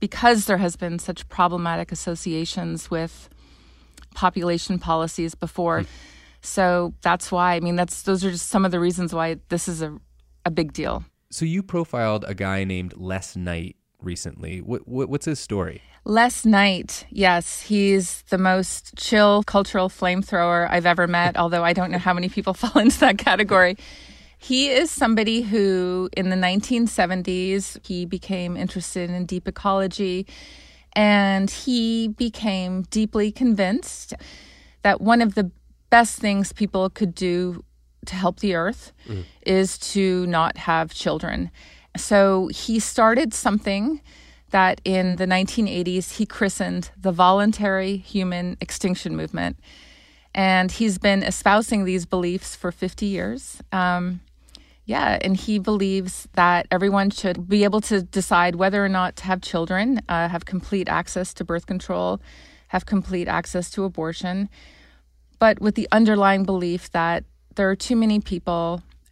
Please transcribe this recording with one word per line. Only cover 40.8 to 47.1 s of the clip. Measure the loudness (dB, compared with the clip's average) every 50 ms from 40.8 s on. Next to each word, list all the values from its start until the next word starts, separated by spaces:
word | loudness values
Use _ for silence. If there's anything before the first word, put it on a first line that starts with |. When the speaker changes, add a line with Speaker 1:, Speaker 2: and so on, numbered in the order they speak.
| 0 -2 -6
Speaker 1:
children. | -6 -4 -2 -2 -2 -4 -6 -6 -6 -6 -8 -10 -14 -20 -20 -20 -20 _ _ -12
So | -8 -2 4 6 6 6 6 6 2 0 -2 -4
he | -6 -6 -2 -2 -2
started | -2 -2 2 4 4 4 4 4 2 0 -2
something | -2 0 0 0 0 0 -2 -2 -2 -2 -2 -4 -4 -8 -14 -20 -20 -20 -20 -20 _ _ _
that | 2 4 4 4 2 0 0
in | 0 0 2 2 0 0
the | 0 0
nineteen | 2 2 2 0 0 0 0 -2
eighties | 0 0 -2 -2 -2 -2 -4 -4 -4 -4 -4
he | -6
christened | -4 -4 -2 -2 -2 -2 -2 -4 -4 -4 -6 -6 -8 -8
the | -6 -2 0